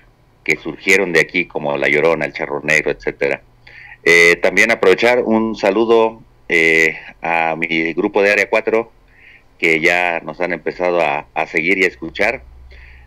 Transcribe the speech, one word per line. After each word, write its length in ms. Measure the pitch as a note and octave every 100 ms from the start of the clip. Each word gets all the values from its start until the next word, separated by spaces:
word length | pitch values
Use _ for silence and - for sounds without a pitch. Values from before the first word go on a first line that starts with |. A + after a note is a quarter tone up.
| _ _ _ _
que 140 | - D2+
surgieron 560 | E2+ C#2 F#2 F#2+ F2+
de 60 | D#2+
aquí, 260 | D2+ F2+ -
como 320 | D#2+ D2 C#2
La 100 | C#2
Llorona, 380 | D2 D#2+ D#2 C#2+
el 80 |
Charro 260 | - D2 C#2+
Negro, 280 | D2+ D#2 D2+
etcétera. 520 | C#2 - - C#2 C#2+ _ _ - - - -
Eh, 340 | - E2+ E2+ E2+
también 280 | F#2+ F2+ A2
aprovechar 500 | A2+ F#2+ F2+ A#2 B2
un 340 | A2 A2 A2 G#2
saludo, 680 | G2+ G2+ A2+ A2+ A2 A2+ - _ -
eh, 480 | E2+ E2 E2 D#2+ D#2+ - -
a 340 | E2 E2 E2 D#2+
mi 380 | E2 E2 E2
grupo 260 | D#2+ G#2 G#2
de 120 | G2+
Área 180 | G#2 G2
cuatro, 420 | A2 G#2+ A2 A#2 _ _ _ - - _ -
que 220 | E2 D#2+
ya 400 | E2+ F2 F2+ E2
nos 180 | D#2 D#2+
han 100 | F2+
empezado 480 | E2+ G2 - F2+ F2
a, 260 | D#2 C#2+ -
a 140 | D#2 D#2
seguir 320 | E2+ E2 F#2+
y 60 |
a 40 | F2+
escuchar. 540 | - E2 - G2+ B2+ - - - - - -